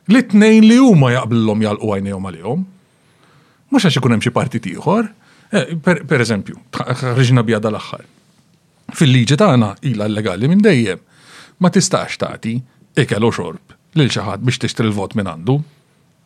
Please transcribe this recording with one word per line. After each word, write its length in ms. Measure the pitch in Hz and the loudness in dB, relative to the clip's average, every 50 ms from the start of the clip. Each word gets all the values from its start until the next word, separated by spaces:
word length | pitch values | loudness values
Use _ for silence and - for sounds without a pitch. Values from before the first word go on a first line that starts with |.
| _ - | _ 2
li 140 | 208 262 240 | 2 2 2
t-tnejn 420 | 240 202 208 208 220 220 220 220 | 4 4 4 6 6 6 8 8
li 120 | 220 233 247 | 6 6 6
huma 340 | 269 254 202 156 135 123 120 | 6 6 6 6 4 4 2
jaqblilhom 480 | 127 131 113 120 117 110 107 104 107 | 0 -2 0 0 0 0 0 0 -2
jalqu 300 | 110 107 104 107 113 110 101 | -2 -2 -2 -4 -4 -4 -4
għajnejhom 320 | 98 98 98 101 92 95 | -4 -6 -6 -8 -8 -10
għalihom. 380 | 95 87 80 87 107 135 180 190 190 - _ _ _ _ _ _ _ _ _ _ _ _ _ _ _ _ _ _ _ | -10 -12 -12 -10 -8 -6 -6 -6 -8 -12 _ _ _ _ _ _ _ _ _ _ _ _ _ _ _ _ _ _ _
Mhux 140 | 277 277 - | 0 2 2
għax 120 | 170 127 139 | 2 0 0
ikun 140 | - 123 | 0 0
hemm 100 | 117 104 - | 0 0 -2
xi 60 | 123 | -2
partit 340 | - 110 104 127 - 110 - | -2 -2 -4 -4 -6 -8 -8
ieħor. 400 | 95 85 92 - 147 190 226 233 202 - _ _ _ _ _ _ _ - | -10 -10 -8 -4 -2 -2 -2 -2 -4 -8 _ _ _ _ _ _ _ -4
Eh, 220 | 196 - - 165 160 | -4 -4 -4 -8 -4
per, 240 | - 185 180 - - | -2 -2 -2 -2 -2
per 160 | 135 160 127 | -2 -2 0
eżempju, 360 | 120 110 113 98 92 - - - - _ | 0 0 -2 -4 -6 -8 -14 -18 -18 _
ħ-, 420 | - - - - 135 127 131 127 117 | -10 -8 -8 -6 -8 -6 -6 -2 0
ħriġna 280 | 131 135 117 131 123 110 | 2 2 4 4 2 2
biha 140 | 113 110 107 | 0 -2 -2
dal-aħħar. 440 | 107 110 107 98 - - - - - _ _ _ _ _ _ _ _ _ _ _ _ _ _ _ _ - | -2 -4 -6 -6 -10 -12 -16 -16 -18 _ _ _ _ _ _ _ _ _ _ _ _ _ _ _ _ -16
Fil-liġi 480 | - - 170 131 127 127 117 101 143 143 | -4 0 2 4 4 4 4 2 2 2
tagħna 380 | 214 196 131 123 110 101 101 - - | 4 4 4 4 2 0 -2 -6 -6
ilha 240 | 143 117 104 104 107 | -6 -4 -4 -4 -4
illegali 400 | 107 104 107 104 87 95 117 143 | -4 -4 -4 -4 -4 -2 0 2
minn 120 | 180 202 | 2 4
dejjem. 380 | 208 226 175 123 117 95 90 80 - _ _ _ _ - - - - - _ - | 4 4 4 2 2 -2 -4 -6 -10 _ _ _ _ -20 -20 -20 -20 -20 _ -2
Ma 100 | 185 180 | -2 0
tistax 480 | - 202 - - - 95 85 - - - | 2 0 0 0 -2 -4 -4 -6 -8 -8
tagħti 380 | - - - - - 110 117 123 - _ _ _ _ _ _ - | -8 -8 -8 -8 -8 -6 -6 -6 -8 _ _ _ _ _ _ -2
ikel 260 | 120 - 110 104 113 | -2 -2 0 0 0
u 80 | 117 | 0
xorb 460 | - - 87 85 82 - _ _ _ _ _ _ - | -2 -2 -6 -10 -12 -16 _ _ _ _ _ _ -2
lil 140 | 160 143 107 | 0 0 0
xi 100 | - 107 | -2 -4
ħadd 220 | 98 107 98 98 117 | -6 -8 -8 -4 -4
biex 140 | 127 123 - | -4 -4 -4
tixtri 280 | - 110 - - 117 110 | -6 -6 -4 -4 -2 -2
l-vot 240 | 101 104 98 92 - | -2 -4 -6 -6 -6
minn 140 | 113 98 92 | -6 -6 -6
għandu. 300 | 80 80 85 110 135 143 156 - _ _ _ _ _ _ _ _ _ _ _ | -8 -8 -4 -4 -2 -2 -4 -8 _ _ _ _ _ _ _ _ _ _ _